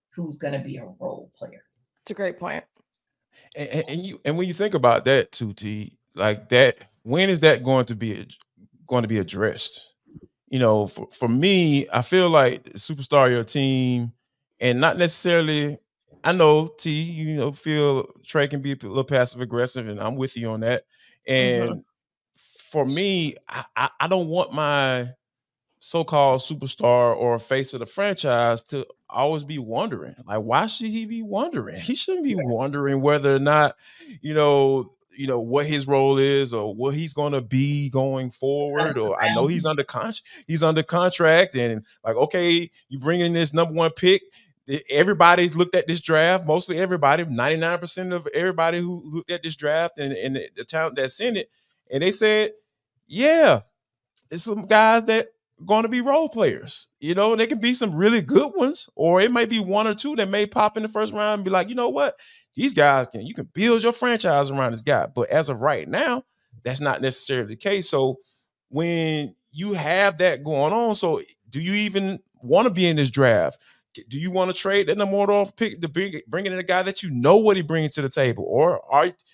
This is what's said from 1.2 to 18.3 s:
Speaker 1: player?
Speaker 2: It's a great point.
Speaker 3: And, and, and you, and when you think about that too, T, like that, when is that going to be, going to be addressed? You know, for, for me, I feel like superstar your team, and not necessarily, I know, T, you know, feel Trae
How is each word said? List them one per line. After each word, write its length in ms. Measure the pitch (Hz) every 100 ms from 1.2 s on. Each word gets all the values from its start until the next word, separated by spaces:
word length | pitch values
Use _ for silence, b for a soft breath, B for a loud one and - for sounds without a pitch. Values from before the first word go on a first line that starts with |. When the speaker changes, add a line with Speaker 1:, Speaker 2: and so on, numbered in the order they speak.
| -
Speaker 1:
player? 300 | _ - - _ _ _ _
Speaker 2:
It's 80 | -
a 40 |
great 240 | 196 190 170
point. 260 | 175 156 - _ _ _ _ _ _ b b -
Speaker 3:
And, 120 | 147
and, 160 | 151 139
and 140 | 160
you, 160 | 185 - 139
and 100 | 160
when 100 | 185
you 80 |
think 200 | 170 208
about 300 | 185 123 113
that 280 | 127 135 -
too, 220 | - 110
T, 420 | 101 107 107 107 - _
like 360 | - 104 104 -
that, 260 | 123 131 - - _
when 280 | 110 151 196
is 100 | 175
that 240 | 156 143
going 220 | 127 131 120
to 80 |
be, 340 | 107 113 101 - - _ _ 101 _ -
going 160 | 123
to 60 | 110
be 100 | 110
addressed? 760 | 87 95 107 - - - - _ _ - - _ _
You 120 | 131
know, 260 | 120 107 101
for, 220 | - -
for 160 | - 120
me, 640 | 123 180 190 165 143 -
I 100 | 117
feel 280 | 123 185 180
like 340 | 156 127 127 -
superstar 540 | 101 - 147 135 143 127
your 120 | 120
team, 680 | 110 143 135 131 127 123 120 - _ _ _ -
and 200 | 127 123
not 180 | 214 -
necessarily, 800 | 170 - 180 170 156 151 147 147 _ _ _ _
I 100 | -
know, 360 | 185 156 151 160 -
T, 120 | 170
you 460 | 151 165 160 156 151
know, 140 | 135
feel 540 | 143 156 151 143 135 - -
Trae 240 | -